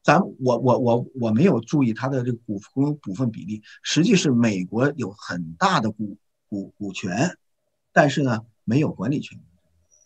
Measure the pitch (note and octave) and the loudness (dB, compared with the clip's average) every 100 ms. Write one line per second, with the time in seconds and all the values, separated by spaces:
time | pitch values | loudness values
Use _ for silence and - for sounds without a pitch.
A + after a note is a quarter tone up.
0 | - D#3 G#3 - B2+ A#2+ C3 A#2 A#2+ B2 | 2 2 2 -2 0 2 2 2 2 0
1 | C3 C3 A2+ A2 F#3+ - - D#3 B2 A2 | -2 -4 0 4 4 2 0 0 0 0
2 | B2+ C#3 B2 A#2 - G2+ - - C#3+ D3 | -4 -2 -4 -6 -6 -10 -6 -2 -2 -2
3 | - F#2+ B2 - F#2+ G#2+ - - - D3 | -6 -4 -4 -4 -10 -12 -12 -14 -4 2
4 | F#3+ F#3 D#3+ A#2+ A#2 F#2+ F2+ A2 C#3+ D3 | 4 4 4 2 2 0 -2 0 0 -2
5 | G#2+ - - F2 D#2+ E2 F#3+ E3 G#2+ - | -8 -10 -10 -8 -8 -2 0 0 -2 -4
6 | G#2 - _ _ - G2+ F#2+ - G2+ F#2 | -8 -10 _ _ -10 -10 -8 -10 -10 -8
7 | F#2+ G2 F3 - _ _ _ _ _ - | -4 -2 -2 -4 _ _ _ _ _ 2
8 | D3+ C3 C3+ A2 - _ - C3 C3 - | 4 2 0 -2 -6 _ -2 0 0 -2
9 | G#2 D#3 - - - _ _ _ _ _ | -4 -4 -6 -16 -20 _ _ _ _ _